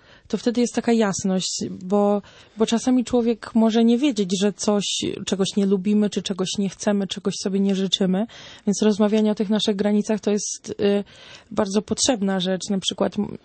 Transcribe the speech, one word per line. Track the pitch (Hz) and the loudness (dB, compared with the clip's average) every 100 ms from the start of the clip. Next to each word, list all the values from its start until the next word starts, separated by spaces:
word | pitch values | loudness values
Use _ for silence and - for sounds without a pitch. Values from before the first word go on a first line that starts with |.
| - - - | -16 -20 -6
to | 208 | -4
wtedy | - 233 | 0 0
jest | 240 | 0
taka | - 233 | 0 2
jasność, | 233 208 185 190 185 - - 202 | 2 2 0 -2 -2 -2 -6 -8
bo, | 190 185 202 202 208 - - - - | -10 -2 2 2 0 -4 -16 -14 -2
bo | 220 | 0
czasami | 226 - 254 | 0 2 0
człowiek | 233 247 233 226 - | 2 0 0 -2 -2
może | 226 226 220 | 2 4 4
nie | 233 240 | 4 4
wiedzieć, | 294 214 190 185 | 2 0 0 0
że | 208 | 0
coś, | - - 208 190 - - - 202 | 0 0 0 -2 -4 -4 -6 -4
czegoś | 190 190 - | -2 0 2
nie | 196 | 2
lubimy, | 196 185 208 208 | 2 2 2 2
czy | 202 | 0
czegoś | 190 180 185 - | -4 -4 -4 -2
nie | 196 | -4
chcemy, | - - 202 190 | -2 0 0 -2
czegoś | - 196 - | -4 -6 -4
sobie | 208 190 | -2 0
nie | 196 | 2
życzymy, | 190 190 - 190 185 226 - - - - | 0 0 0 2 0 -2 -10 -20 -6 -4
więc | 196 | 0
rozmawianie | 214 202 214 220 214 | 2 2 2 2 2
o | |
tych | 208 202 | 0 0
naszych | 214 226 196 | 0 0 0
granicach | 208 208 208 214 | 0 0 0 -2
to | - | 0
jest, | 208 - - - - | -2 -2 -8 -10 -2
y, | 202 202 202 - - - - | 0 0 -4 -14 -20 -20 -8
bardzo | 214 208 196 | -4 -2 -2
potrzebna | - 220 - 247 196 190 | -2 0 0 0 0 0
rzecz, | 180 185 - | -2 -4 -2
na | 196 | -4
przykład | - 190 196 196 | -4 -2 -2 -2
m-, | 202 - | -6 -8